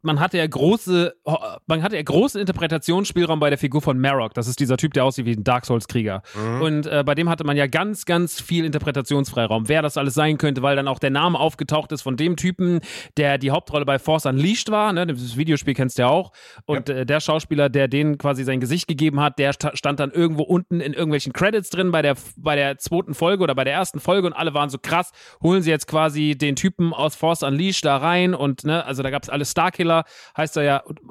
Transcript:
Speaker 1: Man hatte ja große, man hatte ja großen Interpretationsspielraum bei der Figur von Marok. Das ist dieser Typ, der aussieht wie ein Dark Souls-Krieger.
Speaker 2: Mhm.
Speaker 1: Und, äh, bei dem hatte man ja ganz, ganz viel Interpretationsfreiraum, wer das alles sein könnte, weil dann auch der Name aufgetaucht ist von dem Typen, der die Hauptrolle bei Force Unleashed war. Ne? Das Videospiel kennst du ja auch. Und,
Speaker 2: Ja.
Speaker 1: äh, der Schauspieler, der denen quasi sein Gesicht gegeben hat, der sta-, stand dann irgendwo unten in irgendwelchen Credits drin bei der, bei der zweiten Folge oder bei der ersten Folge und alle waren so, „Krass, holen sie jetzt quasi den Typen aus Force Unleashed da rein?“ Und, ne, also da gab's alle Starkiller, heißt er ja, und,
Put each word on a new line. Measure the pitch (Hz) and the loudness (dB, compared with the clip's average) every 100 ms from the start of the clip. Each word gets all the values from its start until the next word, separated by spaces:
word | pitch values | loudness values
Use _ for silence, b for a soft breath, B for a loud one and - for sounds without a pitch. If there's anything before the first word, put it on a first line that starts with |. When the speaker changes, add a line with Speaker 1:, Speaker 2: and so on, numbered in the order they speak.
Speaker 1:
Man | 156 147 | 0 0
hatte | 165 175 | 0 0
ja | 156 | -2
große, | 135 151 226 - 180 175 - - 160 107 95 - | 2 2 2 2 0 0 -4 -4 -4 -6 -12 -2
man | 160 | -2
hatte | 185 196 | 0 -4
ja | |
großen | 151 139 - 202 | 0 2 2 0
Interpretationsspielraum | 190 - 165 160 - 175 202 180 170 156 | -4 -2 -2 -2 0 0 0 0 0 2
bei | 147 | 2
der | 143 | 2
Figur | 143 147 | 0 0
von | 147 127 | 0 2
Marok. | 135 139 110 | 2 0 -2
Das | - 113 | -4 -4
ist | 123 | -2
dieser | 135 127 | 0 2
Typ, | 160 139 | 2 2
der | 131 | 2
aussieht | 131 117 | 0 -2
wie | 110 | 0
ein | |
Dark | 104 123 - | 2 0 2
Souls-Krieger. | 120 - 123 107 98 B | -2 0 -2 -2 -6 B
Speaker 2:
Mhm. | 104 110 120 | -6 -4 -2
Speaker 1:
Und, | 160 151 147 | 0 0 0
äh, | 147 139 | -2 0
bei | |
dem | 147 170 | 0 0
hatte | 165 | 0
man | 151 143 | 0 0
ja | 139 | 0
ganz, | 160 202 208 - | 0 -2 -4 0
ganz | 175 175 - | 0 0 -4
viel | - 170 160 | -2 0 0
Interpretationsfreiraum, | 147 - 139 131 143 139 - 113 113 110 | -2 -2 -4 0 0 0 -2 0 0 2
wer | 156 | 0
das | 151 147 | 0 -2
alles | 139 135 | -2 2
sein | 151 151 | 2 2
könnte, | 151 131 | 0 0
weil | 135 139 | 0 0
dann | 139 | 0
auch | 131 | -2
der | 139 | 0
Name | 139 175 156 | 2 2 2
aufgetaucht | 151 - 139 151 151 | 0 -2 -2 -2 -2
ist | 151 | -8
von | 135 123 | -4 -2
dem | 160 170 | -2 0
Typen, | 180 180 180 170 B B B - | -2 0 0 0 B B B 0
der | 143 139 | 2 2
die | 135 | 0
Hauptrolle | 151 - 151 143 | -2 0 -2 2
bei | 135 | 0
Force | - 156 143 | 2 0 2
Unleashed | 131 165 226 - | 2 2 0 0
war. | 214 214 | 0 2
Ne? | 175 175 | 0 -2
Das | 127 123 117 | -4 -6 -2
Videospiel | 160 143 - 131 | 0 0 0 -2
kennst | 127 - | -2 2
du | |
ja | 123 | 2
auch. | 160 185 B B B - | 2 -2 B B B -6
Und, | 147 123 | -4 -4
Speaker 2:
Ja. | 131 | -4
Speaker 1:
äh, | 123 | 0
der | 151 | 0
Schauspieler, | - 156 - 143 143 | 0 -2 0 0 2
der | 139 135 | 2 2
denen | 139 151 143 | 2 0 0
quasi | 143 131 | -2 -2
sein | 131 131 | -2 -2
Gesicht | 120 175 - | 0 -2 -2
gegeben | 143 156 143 | 0 2 2
hat, | 147 - | 0 2
der | 139 | 0
sta-, | 139 151 139 | 0 -4 -2
stand | 143 143 | -4 -2
dann | 139 | -2
irgendwo | 170 170 151 | 0 0 0
unten | - 180 - 170 | 2 0 2 -4
in | 147 | -2
irgendwelchen | 143 160 147 135 | -2 0 0 -2
Credits | - 190 214 185 | 0 0 0 -2
drin | 175 185 | -2 0
bei | 170 | 2
der, | 147 139 - - | 2 0 -6 -8
bei | 156 143 | -2 0
der | 139 139 | 0 -4
zweiten | - 175 190 | -4 -4 -4
Folge | 143 165 196 | 0 0 2
oder | 175 | 2
bei | 135 131 | 2 0
der | |
ersten | 151 185 147 | 0 -4 -4
Folge | - 196 175 | 0 2 2
und | |
alle | - 160 147 | -2 -2 0
waren | 147 | -2
so, | 135 | -4
„Krass, | - 170 - B B B | -2 0 -2 B B B
holen | 165 190 | 2 4
sie | 160 | 4
jetzt | 156 - | 0 0
quasi | 156 156 147 151 139 | 0 2 2 0 0
den | 147 139 | 0 0
Typen | 190 - 170 | -2 0 -2
aus | 151 151 - | 0 -2 0
Force | - - | 0 0
Unleashed | 143 139 190 185 156 | 0 0 0 0 2
da | 139 | 2
rein?“ | 156 175 180 | 2 2 2
Und, | 170 143 131 | 2 -2 -2
ne, | 151 165 | -2 -2
also | 147 135 | -2 -4
da | 135 | -4
gab's | 139 - | -4 -4
alle | 143 143 | -6 -2
Starkiller, | - 170 - 170 165 156 B B - | 0 0 0 2 2 0 B B -6
heißt | 156 160 | -4 0
er | |
ja, | 143 139 | 2 2
und, | - 156 - | -2 -18 -18